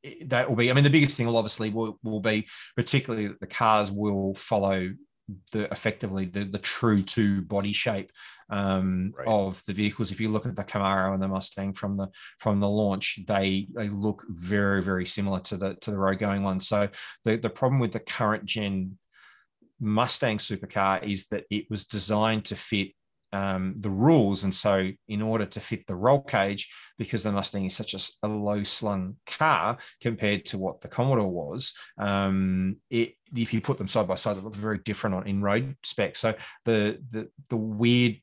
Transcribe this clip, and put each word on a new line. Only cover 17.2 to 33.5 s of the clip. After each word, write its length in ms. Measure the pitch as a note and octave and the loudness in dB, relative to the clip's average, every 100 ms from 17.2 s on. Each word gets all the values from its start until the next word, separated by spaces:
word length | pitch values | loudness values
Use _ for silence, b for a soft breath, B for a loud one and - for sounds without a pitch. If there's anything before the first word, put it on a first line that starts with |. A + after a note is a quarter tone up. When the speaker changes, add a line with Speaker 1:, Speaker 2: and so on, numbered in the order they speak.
Speaker 1:
the, 140 | A2+ A2+ | 0 0
the 120 | A#2 | 0
problem 300 | - C3 C3+ | 0 2 2
with 120 | A#2 | 0
the 80 | G#2+ | -2
current 460 | - - A2 G#2+ G2+ | -8 0 0 0 -2
gen 540 | A2 G2+ F#2+ F#2 F#2+ _ b b b b _ _ _ | -4 -2 -2 -4 -8 _ b b b b _ _ _
Mustang 580 | G#2+ G#2+ B2 - B2 G#2+ | 0 2 2 2 0 0
supercar 680 | - G2+ - G#2+ G2 F#2+ | -4 -6 -4 0 2 2
is 240 | G#2 G2 - | 0 -6 -4
that 160 | G#2 - | -8 -4
it 160 | G#2 - | -6 -4
was 140 | G#2 - | -8 -6
designed 600 | G#2 - G#2+ A2 A2 - | -6 0 2 2 2 -2
to 100 | F#2+ | -8
fit, 340 | - G#2+ G2 _ _ _ _ | -4 -2 -2 _ _ _ _
um, 400 | G2 G2 F#2+ F#2+ A2 | -4 -2 -2 -2 -4
the 120 | G#2 | -4
rules. 540 | G2 B2 E3 G2+ G2 | 2 6 6 6 2
And 100 | G2 | 0
so 380 | F#2 G#2+ G2 F#2+ F#2+ - | 0 2 2 0 -6 -8
in 140 | G#2 | -4
order 260 | A2 A2+ G2 | 0 0 -2
to 120 | - | -6
fit 280 | - G#2 - | -8 -8 -6
the 80 | F2+ | 0
roll 260 | A2+ C#3 | 4 4
cage, 500 | C#3 A2 G2 G2+ - B B - | 2 0 0 -2 -8 B B -10
because 260 | - A2+ | -4 -2
the 80 | G#2 | 0
Mustang 340 | G2+ F#2+ G2+ F#2+ | -2 -2 -4 -2
is 100 | - | -4
such 180 | G#2+ | -4
a 40 | G2 | -4
s-, 200 | - - | -4 -4
a 40 | G#2+ | -4
low 360 | G#2+ G2+ G#2 | -2 0 0
slung 520 | G2+ - A2 G2 F#2 - - | 0 0 0 -2 -4 -8 -14
car 520 | - D#3 A#2+ F#2+ B2 B B | 0 2 4 2 -2 B B
compared 460 | A#2+ A2 G#2+ G2+ - | -4 0 0 0 -2
to 120 | G2+ | -4
what 240 | F#2+ - | -6 -6
the 60 | - | -10
Commodore 420 | - B2+ B2+ G2 | -2 2 2 2
was, 440 | F2 D2 G#2 C3 B B - | -2 -6 -4 -6 B B -6
um, 800 | G2+ G2 G2 F#2+ F#2+ F#2 F#2 - _ | 0 2 2 2 2 2 0 -4 _
it, 260 | A#2+ A2+ _ _ A#2+ | -2 -2 _ _ -4
if 180 | A2 | 0